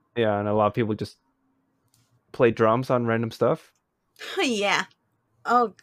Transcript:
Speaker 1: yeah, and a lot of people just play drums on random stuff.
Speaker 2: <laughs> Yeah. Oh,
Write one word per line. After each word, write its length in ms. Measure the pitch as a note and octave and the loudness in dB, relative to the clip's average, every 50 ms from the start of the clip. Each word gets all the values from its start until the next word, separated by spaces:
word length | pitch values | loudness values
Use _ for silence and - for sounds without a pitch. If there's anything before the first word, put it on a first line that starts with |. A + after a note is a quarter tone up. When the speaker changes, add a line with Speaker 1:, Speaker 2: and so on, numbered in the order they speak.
| _ _ - | _ _ -4
Speaker 1:
yeah, 220 | A#2+ A2+ G#2+ G#2 G2+ | -2 0 0 0 0
and 80 | G#2 G#2 | -2 0
a 60 | G#2 | 0
lot 140 | G#2+ G#2+ G#2 | 2 2 2
of 60 | - | 0
people 200 | - A#2 G#2 G#2+ | 0 -2 -2 -4
just 240 | G2+ - - - _ _ _ _ _ _ _ _ _ _ _ _ _ _ _ _ _ _ _ _ _ _ _ - | -6 -8 -10 -12 _ _ _ _ _ _ _ _ _ _ _ _ _ _ _ _ _ _ _ _ _ _ _ -2
play 180 | - C3+ A#2 A2+ | 2 2 2 4
drums 380 | - A#2 A2 A2 A#2+ B2+ - | 4 2 2 2 2 0 0
on 160 | C3+ B2 A#2+ | 0 0 0
random 240 | A#2 A2+ A2+ A#2 A2+ | 0 -2 -2 -2 -4
stuff. 420 | A2+ - A#2 A#2 D3+ D#3+ - _ _ _ _ _ _ _ _ _ _ - | -4 -2 0 0 0 -2 -6 _ _ _ _ _ _ _ _ _ _ -20
Speaker 2:
<laughs> 240 | - - - - G4 | -16 -10 -6 -4 -2
Yeah. 420 | C#4 A#3+ G3+ G3+ G3+ F#3 D3 F#3 - _ _ _ _ _ _ _ _ _ _ - | -2 0 0 0 0 0 0 -2 -4 _ _ _ _ _ _ _ _ _ _ -4
Oh, 300 | - A3+ B3 A#3+ A3 F#3 _ | 0 2 2 2 0 -4 _